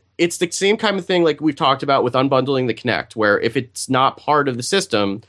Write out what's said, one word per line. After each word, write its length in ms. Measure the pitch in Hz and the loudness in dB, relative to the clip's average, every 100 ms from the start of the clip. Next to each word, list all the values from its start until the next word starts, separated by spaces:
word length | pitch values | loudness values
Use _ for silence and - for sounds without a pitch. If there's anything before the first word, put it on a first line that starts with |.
| _ - | _ -2
it's 180 | 170 - | -2 0
the 120 | 175 | -4
same 260 | - 196 220 | -2 0 0
kind 220 | 214 196 | 0 -2
of 60 | 180 | 0
thing, 180 | 180 | 2
like, 180 | 165 147 | 2 0
we've 140 | 151 143 | -2 0
talked 260 | 143 135 | 0 0
about 220 | 139 135 | 2 2
with 100 | 123 | 2
unbundling 540 | 127 135 131 127 135 127 | 2 2 2 2 0 -2
the 80 | 110 | -2
Kinect, 400 | 123 92 - 113 | -2 -2 -4 0
where 240 | 104 101 | 2 2
if 180 | 117 139 | 0 -4
it's 320 | 120 - - | -6 -12 -2
not 280 | 131 131 - | 0 0 -2
part 300 | - 147 139 | 0 2 0
of 80 | 120 | -4
the 80 | |
system, 600 | 120 196 - 107 101 101 | -2 -2 0 -2 -2 -4